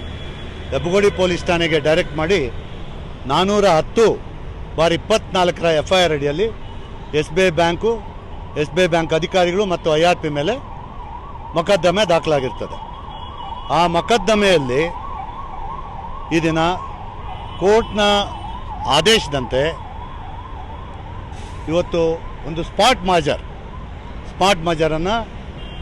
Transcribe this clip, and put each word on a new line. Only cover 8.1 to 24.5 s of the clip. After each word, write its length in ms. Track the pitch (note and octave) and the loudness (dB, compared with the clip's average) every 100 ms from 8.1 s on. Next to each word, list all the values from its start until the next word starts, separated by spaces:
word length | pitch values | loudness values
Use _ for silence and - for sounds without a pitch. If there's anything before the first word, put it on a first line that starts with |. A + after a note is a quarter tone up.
| - - - - - | -12 -12 -12 -8 -4
ಎಸ್ 120 | D3+ | -2
ಬಿ 100 | D3+ | 2
ಐ 60 | F#3 | 4
ಬ್ಯಾಂಕ್ 260 | E3 D#3+ | 4 2
ಅಧಿಕಾರಿಗಳು 520 | D#3+ F#3 F#3+ F3 F3+ G#3 | 0 2 2 4 2 0
ಮತ್ತು 320 | E3+ E3 D#3 | 0 2 4
ಐ 40 | |
ಆರ್ 200 | E3+ F3 | 4 4
ಪಿ 80 | D#3+ | 0
ಮೇಲೆ 460 | D3 D#3 B3+ - - - - - - - - - E3 | -2 0 -2 -6 -12 -14 -12 -12 -12 -12 -14 -6 -4
ಮೊಕದ್ದಮೆ 540 | E3+ G3 F3 F3+ G#3 | 2 4 4 4 4
ದಾಖಲಾಗಿರ್ತದೆ. 680 | E3 D#3+ D3 C3 - G2 - - - - - - - - - - | 4 4 2 0 -4 -8 -10 -12 -12 -12 -12 -12 -10 -10 -8 -2
ಆ 140 | D3+ F3 | 2 2
ಮೊಕದ್ದಮೆಯಲ್ಲಿ 1160 | E3+ E3+ A3+ F#3 G#3+ G3+ E3+ C3 B2+ - - - - - - - - - - - - - - - | 2 2 2 4 4 6 4 4 0 0 -2 -10 -10 -10 -10 -10 -8 -8 -8 -10 -10 -10 -8 -2
ಈ 80 | D#3+ | 0
ದಿನ 180 | D#3+ D#3+ E3 F#3 - - - - - - - - | 2 2 0 0 -6 -10 -12 -12 -10 -10 -10 -2
ಕೋರ್ಟ್ನ 400 | F#3 A3 A3 G#3 G#3 G3+ G3 - - - - - A#2 | 4 4 4 0 2 2 0 -6 -8 -10 -8 -6 0
ಆದೇಶದಂತೆ 840 | C#3 E3 A3+ - C#3+ B2 B2+ D3+ D#3 - - - - - - - - - - - - - - - - - - - | 2 4 4 2 -4 0 0 0 -2 -10 -10 -10 -10 -10 -12 -10 -12 -10 -12 -12 -12 -12 -10 -10 -10 -10 -10 -2
ಇವತ್ತು 540 | E3 E3+ F3 E3 E3 - - C#3 | 0 0 2 2 0 -6 -10 -8
ಒಂದು 160 | D#3+ | -6
ಸ್ಪಾಟ್ 380 | D#3 - A3 B3 | -6 4 4 4
ಮಾಜರ್, 380 | F3+ F3+ D3 A2+ - - - - - - - - - | 4 2 2 -2 -4 -12 -12 -12 -12 -12 -12 -12 -10
ಸ್ಪಾಟ್ 300 | - F#3 | 0 4